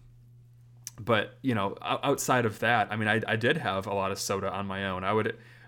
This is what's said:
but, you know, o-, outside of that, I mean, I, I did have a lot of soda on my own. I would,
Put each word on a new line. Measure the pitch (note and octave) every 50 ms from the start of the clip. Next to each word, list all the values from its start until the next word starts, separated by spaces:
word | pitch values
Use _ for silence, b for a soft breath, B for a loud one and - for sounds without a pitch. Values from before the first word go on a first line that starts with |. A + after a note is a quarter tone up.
| - - - - - - - - - - - - - - - - - - - -
but, | G2+ G#2+ A2+ G#2 F#2+ - - -
you | - C3 A#2
know, | G#2 G2 G2+ - -
o-, | - - C3 B2 -
outside | C#3 D3 D3 - - C3 B2 A#2
of | A2 G#2 -
that, | - A2 A#2+ A2+ G2+ -
I | G#2+
mean, | A2 G#2+
I, | G#2 G#2+ A2+ G#2
I | - A2+
did | A2+ A2 B2+ D#3+
have | E3 B2 G2+ F#2+ G2 G2
a | G#2 G2+
lot | G2+ F#2+ G2
of | G2 -
soda | - - G2+ G2 G2 F#2+
on | F2 G2 G2
my | G2 F#2+ G2 G2
own. | G2 F#2 F#2 F#2
I | F#2+ G#2+
would, | A2 G#2+ A2 - B B B B B B